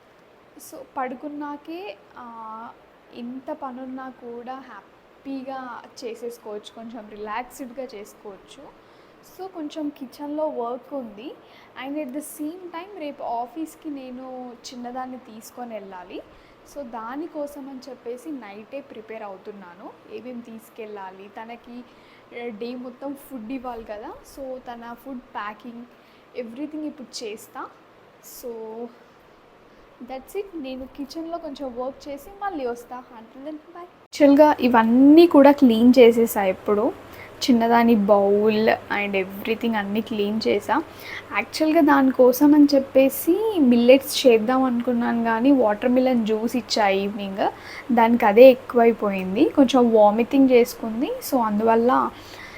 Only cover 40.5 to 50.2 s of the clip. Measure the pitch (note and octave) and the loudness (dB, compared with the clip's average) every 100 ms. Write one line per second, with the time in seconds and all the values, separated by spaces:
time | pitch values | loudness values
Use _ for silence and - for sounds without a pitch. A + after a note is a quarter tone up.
40.5 | G#3+ - A#3+ D#4+ - - - - G#3 - | -2 0 -4 -4 -12 -16 -16 -8 -8 -8
41.5 | - D#4 D#4+ D4+ C#4 C4 - B3+ B3 D4 | -2 2 4 4 4 4 4 4 6 6
42.5 | D4+ C#4+ C#4 C4 C4+ C4+ - - F#4+ A4 | 6 6 4 2 2 2 2 0 0 0
43.5 | G4 C4 A#3+ A#3+ C4+ - - C4+ A3+ G#3+ | 2 4 6 6 6 4 2 4 4 2
44.5 | C4 C4 A#3+ A#3+ A#3+ A#3+ A#3 A3+ A3+ B3+ | 0 0 -2 -2 -2 -2 -2 -2 0 4
45.5 | C#4 G#3+ G#3 B3 B3+ B3+ B3 G#3+ A3 A#3 | 4 4 0 0 2 2 0 0 -2 -2
46.5 | B3+ - B3 G3+ G3 G3+ G#3 G3 F#3+ E4 | -4 -2 0 2 0 -2 -6 -8 -4 -4
47.5 | - - - - A#3 A3+ A#3+ A3 G3+ C4 | -4 -14 -16 -2 2 4 4 4 10 10
48.5 | B3+ - B3 A#3 A3 G#3+ G3 F#3 G3 E4 | 10 2 2 2 2 -2 -4 -4 0 0
49.5 | - C4 C4 A#3+ A3 G#3 G#3+ | 4 2 4 4 6 4 4